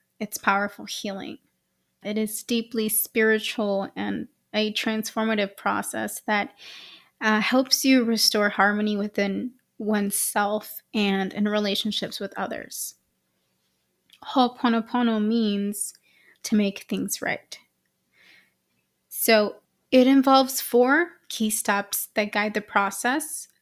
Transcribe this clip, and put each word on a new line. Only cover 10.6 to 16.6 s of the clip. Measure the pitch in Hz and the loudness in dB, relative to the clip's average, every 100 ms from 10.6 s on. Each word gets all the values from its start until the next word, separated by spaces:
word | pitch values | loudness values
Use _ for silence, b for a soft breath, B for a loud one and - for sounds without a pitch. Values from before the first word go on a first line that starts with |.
| - - _ | -6 -18 _
and | 226 202 190 190 | 0 2 0 -2
in | - 208 | -2 0
relationships | 208 208 190 214 - 202 - | 0 0 -2 -2 -4 -6 -8
with | 196 - | -8 -6
others. | 190 - - - - - _ _ _ _ _ _ _ _ _ _ _ _ | -8 -8 -10 -12 -12 -14 _ _ _ _ _ _ _ _ _ _ _ _
Ho'oponopono | - 277 247 247 247 226 226 247 233 220 | -4 0 0 0 0 0 0 0 0 0
means | 214 233 214 202 202 202 - b b b b b | 0 0 0 -2 -4 -6 -10 b b b b b
to | - | -2
make | 208 | 0